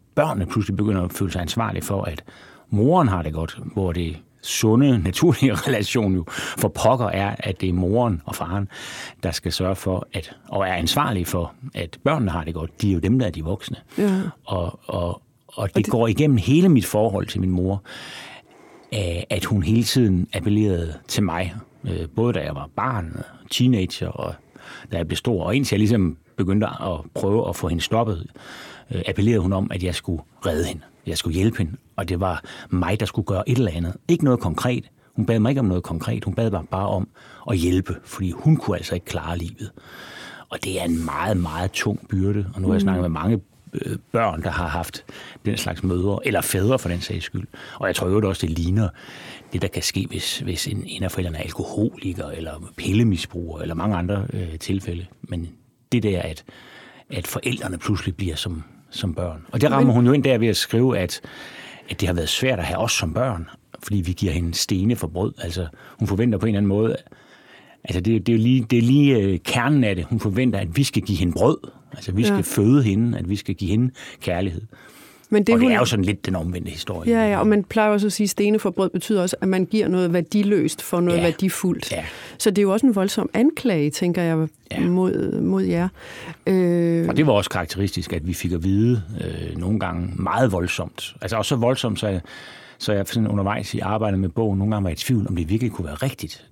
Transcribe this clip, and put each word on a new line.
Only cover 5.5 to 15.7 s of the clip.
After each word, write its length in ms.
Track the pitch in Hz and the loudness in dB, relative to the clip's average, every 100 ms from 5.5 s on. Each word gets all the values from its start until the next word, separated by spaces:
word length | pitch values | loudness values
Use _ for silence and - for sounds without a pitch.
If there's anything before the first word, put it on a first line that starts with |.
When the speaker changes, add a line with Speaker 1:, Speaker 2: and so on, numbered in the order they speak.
| 95 | 2
Speaker 1:
<laughs> 80 | - | 0
relation 480 | 117 101 123 104 92 | 0 0 0 2 0
jo 100 | 80 - - - | -2 -8 -8 -2
for 100 | 101 | -2
pokker 380 | - 113 127 107 | 4 4 4 2
er, 300 | 92 101 101 | 0 -2 -4
at 220 | 104 92 | -6 -2
det 80 | 95 | 0
er 40 | |
moren 480 | 87 90 113 120 82 - | 2 2 2 2 0 -6
og 100 | - | -8
faren, 320 | 80 98 101 - - - - - | -4 -4 -4 -8 -14 -14 -14 -6
der 80 | 87 | -6
skal 200 | 80 92 | -4 -6
sørge 240 | - 92 95 | -2 -2 -2
for, 320 | 98 92 - | -2 -2 -4
at, 180 | - - - - | -8 -8 -16 -8
og 140 | 98 95 | -2 -2
er 60 | |
ansvarlige 520 | 90 85 143 147 98 87 | 0 0 2 0 0 -2
for, 280 | 90 85 - 127 | -2 -4 -8 -12
at 260 | 101 87 - | -10 -10 -2
børnene 280 | 139 151 104 | 0 2 0
har 120 | 82 | -2
det 100 | 78 | -4
godt. 280 | 78 78 - | -6 -8 -2
De 80 | 107 | 0
er 40 | |
jo 60 | 90 | 2
dem, 200 | 95 127 | 2 2
der 60 | 107 | 2
er 60 | |
de 120 | 82 | -2
voksne. 340 | 78 101 - - - - | -4 -6 -8 -12 -8 -2
Speaker 2:
Ja. 240 | 202 190 185 - - | 0 2 -2 -8 -6
Speaker 1:
Og, 340 | 95 87 - - | -4 -4 -6 -6
og, 340 | - 87 92 _ _ - | -4 -2 -6 _ _ -16
og 200 | - | -6
det 80 | 101 | -2